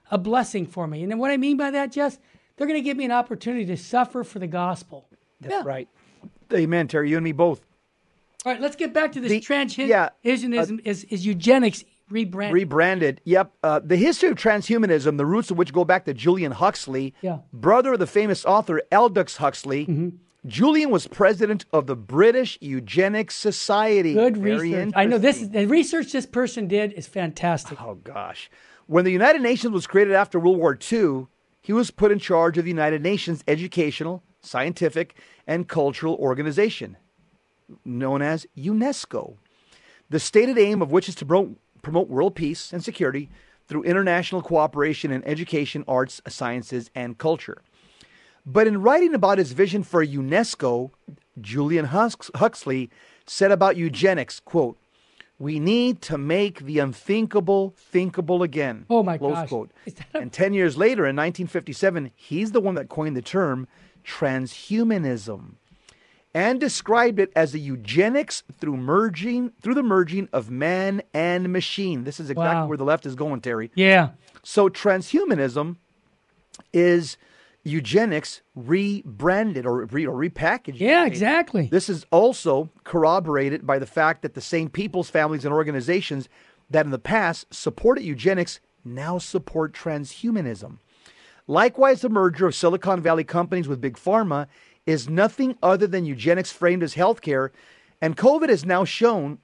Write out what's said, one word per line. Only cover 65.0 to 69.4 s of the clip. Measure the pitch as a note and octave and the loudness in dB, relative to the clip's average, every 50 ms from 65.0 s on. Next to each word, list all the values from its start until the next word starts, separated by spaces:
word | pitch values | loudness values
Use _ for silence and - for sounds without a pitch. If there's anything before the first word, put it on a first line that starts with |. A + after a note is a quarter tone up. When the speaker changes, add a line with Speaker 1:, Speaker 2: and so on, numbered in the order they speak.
| D3+ C3 B2 A2 G2+ A2+ G#2 - - - - _ _ _ _ _ _ _ _ _ _ _ _ _ _ _ - | 0 -2 -4 -4 -6 -10 -12 -12 -14 -20 -20 _ _ _ _ _ _ _ _ _ _ _ _ _ _ _ -4
Speaker 2:
and | E3 F#3+ A#3 C4 B3+ | -2 0 0 0 0
described | D4+ A#3 - - - G3 A3 A#3+ A#3+ A#3+ G#3 G3+ | -2 -2 -4 -4 -2 0 2 4 4 2 2 0
it | F#3+ - - | 0 0 2
as | D#3+ D#3+ C#3 D3 | 0 0 0 -2
a | D#3 | -6
eugenics | C#3+ C#3 C3 B2 G#2 G2+ A#2+ E3+ G3+ A3+ C4 C#4+ - - - - - - - - | -8 -8 -8 -8 -8 -2 0 2 2 2 2 0 -2 -4 -8 -12 -14 -16 -12 -8
through | D#3+ D3+ C#3 | -6 -6 -4
merging, | B2+ B2+ C3+ E3 G3+ A3+ A3 E3 D#3 F#3+ B3 A#3+ B3 | -4 -2 0 2 2 2 0 -4 -6 -6 -4 -2 -2